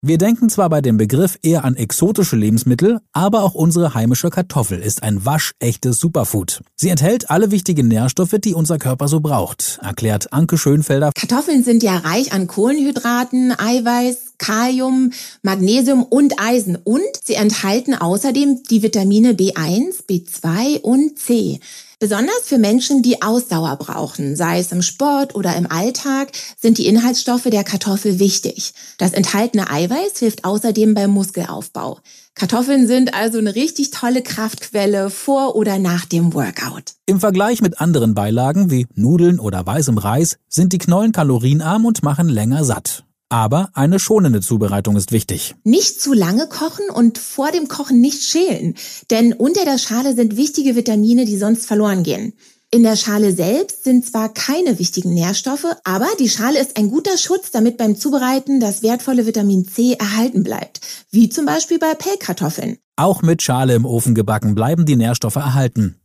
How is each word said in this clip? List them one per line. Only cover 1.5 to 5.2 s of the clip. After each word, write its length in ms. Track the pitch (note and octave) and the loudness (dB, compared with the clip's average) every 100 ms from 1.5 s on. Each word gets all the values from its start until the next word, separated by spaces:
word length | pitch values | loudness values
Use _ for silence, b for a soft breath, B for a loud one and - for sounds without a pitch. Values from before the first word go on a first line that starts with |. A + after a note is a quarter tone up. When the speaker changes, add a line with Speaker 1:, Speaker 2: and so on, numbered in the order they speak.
| E3 | 2
Speaker 1:
an 120 | C3 C3+ | 0 -2
exotische 580 | A2+ - F3 G#3+ F#3 | -2 0 0 2 0
Lebensmittel, 640 | A#2 G#2+ A2+ B2+ B2 F#3 A#3 _ | 2 2 2 2 2 2 2 _
aber 320 | C#3+ F#3+ A3 | -2 0 2
auch 100 | G3+ | 0
unsere 400 | F#3 D#3+ E3+ E3 | 2 0 2 0
heimische 360 | A#2 A2+ B2+ F3 | 0 0 2 0
Kartoffel 500 | F3 F3+ - F#2+ F2+ | -2 -2 -2 -2 -4
ist 240 | G#2 - | -6 -4
ein 200 | A2 G2+ | -2 -2